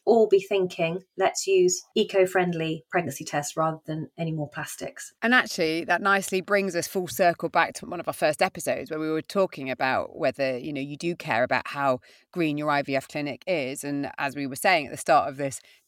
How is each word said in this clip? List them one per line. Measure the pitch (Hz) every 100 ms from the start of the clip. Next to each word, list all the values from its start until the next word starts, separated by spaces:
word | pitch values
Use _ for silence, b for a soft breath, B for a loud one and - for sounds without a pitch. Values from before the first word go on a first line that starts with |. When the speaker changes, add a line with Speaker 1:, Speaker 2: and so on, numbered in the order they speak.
Speaker 1:
all | - 233 214
be | 196
thinking, | 190 202 185 - 165 180 - -
let's | 190 - -
use | 190 180 175 - -
eco-friendly | 190 196 185 185 175 170 160 160 -
pregnancy | 180 165 143
tests | 151 151 147 -
rather | 160 156 -
than | 156 151 -
any | 165
more | 160 147
plastics. | - 147 - - - - -
Speaker 2:
And | 226
actually, | 254 220 - 160 160
that | 165 175
nicely | 165 196 185 190
brings | - 202 196 175
us | 170
full | 196 175
circle | - 180 170 165
back | 170 160
to | - -
one | 175
of | 160
our |
first | 143 160 156
episodes | 190 - - 127 139
where | 156
we | 156
were | 156
talking | - 196 190 - 135
about | 127 131 120 - -
whether, | 147 120 131 127
you | 151
know, | 143
you | 139 143
do | 170 175
care | 151 113
about | 123 127 -
how | 143 139 127 b b b
green | 180 160 147
your | 151
I | 143
V | 143
F | 135 -
clinic | 151 147 - -
is. | 175 131 131
And | 143 143 139 -
as | 143 131
we | 139
were | 135
saying | 202 180 139
at |
the | 120
start | - 151 113
of | 135
this | 139 131 b b